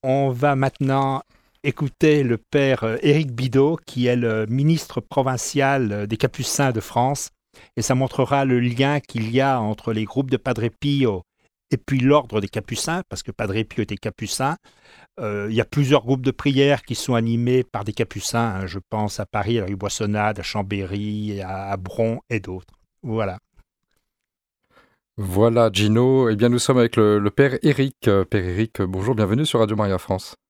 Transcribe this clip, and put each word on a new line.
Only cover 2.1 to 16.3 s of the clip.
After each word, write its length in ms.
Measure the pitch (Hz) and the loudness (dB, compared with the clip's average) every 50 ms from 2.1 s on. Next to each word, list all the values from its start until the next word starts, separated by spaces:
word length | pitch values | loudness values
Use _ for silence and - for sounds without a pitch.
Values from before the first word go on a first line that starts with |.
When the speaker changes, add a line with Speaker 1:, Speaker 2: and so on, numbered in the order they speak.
| 151 147 | 4 4
Speaker 1:
le 160 | 139 120 117 107 | 4 2 0 -2
père, 460 | _ _ - 147 139 135 131 - - | _ _ 0 2 2 2 2 0 0
euh, 120 | 113 110 127 | -4 -2 0
Éric 300 | - 151 143 156 160 135 | 2 2 4 4 2 -2
Bidot, 440 | 120 117 127 131 117 135 139 151 165 - _ | -4 -4 -4 2 4 4 4 4 2 -4 _
qui 220 | - - 123 123 | -8 -4 0 2
est 100 | 120 123 | 2 2
le 300 | 123 120 117 110 110 110 | 2 0 0 0 0 -2
ministre 540 | 107 120 135 143 156 165 156 - - - - | -2 0 2 2 2 2 0 -2 -6 -8 -8
provincial 1040 | - _ - 139 131 131 131 120 - - - 139 139 135 139 135 123 107 101 104 104 | -8 _ -2 0 0 0 -2 -2 -6 -4 0 0 2 2 2 2 0 -2 -2 -4 -4
des 100 | 101 113 | -4 -2
Capucins 560 | - - 123 - - 127 - - - 143 131 | -2 -2 -2 -2 -6 -6 -4 0 0 0 0
de 80 | 117 110 | 0 -2
France, 500 | - - - 120 123 135 143 - - - _ _ _ _ _ - - _ _ | -6 -2 0 0 0 0 0 -4 -8 -12 _ _ _ _ _ -20 -20 _ _
et 60 | 120 | -6
ça 120 | - - 135 | -2 0 0
montrera 520 | 127 135 123 - - 131 - 143 139 139 | 0 0 0 0 0 0 2 2 0 2
le 140 | 135 123 123 | 2 2 2
lien 400 | 120 123 120 117 135 139 131 120 | 2 0 0 0 0 2 0 -2
qu'il 300 | - - - 117 110 113 | -4 -6 -6 -6 -4 0
y 120 | 117 131 | 0 2
a 180 | 135 139 131 123 | 2 2 0 0
entre 320 | 110 107 107 - - 117 | 0 -2 -4 -4 -4 -4
les 120 | 110 107 110 | -4 -2 -4
groupes 260 | 101 - 135 135 131 | -2 -2 -4 -2 0
de 80 | 131 113 | -2 -2
Padre 300 | - 131 120 110 113 117 | -2 -4 -4 -2 -4 -6
Pio 540 | - _ - 143 143 139 131 117 101 90 - _ _ _ _ _ _ _ _ _ | -6 _ -2 -2 0 2 2 0 0 -4 -8 _ _ _ _ _ _ _ _ _
et 60 | 143 | -4
puis 240 | 120 _ - 139 131 | -4 _ -2 0 2
l'ordre 400 | 123 135 143 151 127 - 104 107 | 4 4 4 4 2 0 -4 -4
des 80 | 98 98 | -4 -2
Capucins, 540 | - 110 98 - 113 - - - 165 185 - _ | -6 -8 -8 -6 -8 -8 -6 -4 -4 -6 -6 _
parce 140 | 98 - | -12 -12
que 80 | - - | -10 -12
Padre 300 | 101 - 113 98 95 110 | -8 -6 -4 -2 -2 -2
Pio 200 | 107 - - - | -4 -4 -4 -6
était 140 | 107 - 104 | -4 -4 -6
capucin. 600 | 98 - 107 - - 110 101 - - 131 143 165 - _ - _ _ _ - - - - _ _ - | -8 -8 -10 -8 -8 -10 -8 -4 -2 -2 -2 -4 -6 _ -20 _ _ _ -20 -20 -20 -20 _ _ -8
Euh, 300 | 123 104 104 101 101 107 | -6 -6 -4 -4 -4 -2
il 40 | 110 | 0
y 60 | 117 | -2
a 60 | - | -2
plusieurs 360 | - - 147 143 127 147 135 | 0 0 0 4 4 4 4
groupes 220 | 110 120 135 127 123 | 4 2 -2 0 0
de 60 | 135 | -2